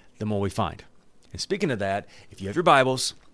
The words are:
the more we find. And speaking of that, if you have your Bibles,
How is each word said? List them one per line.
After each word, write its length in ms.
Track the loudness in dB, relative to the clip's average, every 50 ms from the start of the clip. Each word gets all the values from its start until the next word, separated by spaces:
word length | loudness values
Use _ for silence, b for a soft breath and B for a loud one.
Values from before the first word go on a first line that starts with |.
| b b -12 -6
the 80 | -4
more 140 | -2 -2 -2
we 100 | -2 -2
find. 320 | -2 -2 -2 -4 -4 -8 -16 -20 -20 -20 -20 -20 -20 -20 -20 -14
And 100 | -12 -10
speaking 300 | -6 -4 -2 -2 0 0
of 80 | 0 -2
that, 300 | -2 -2 -2 -4 -6 B B B B B
if 80 | -14 -10
you 80 | -8 -6
have 80 | -4
your 80 | 0 4
Bibles, 500 | 6 6 6 6 4 2 0 -2 -6 -6 -10 -16 -20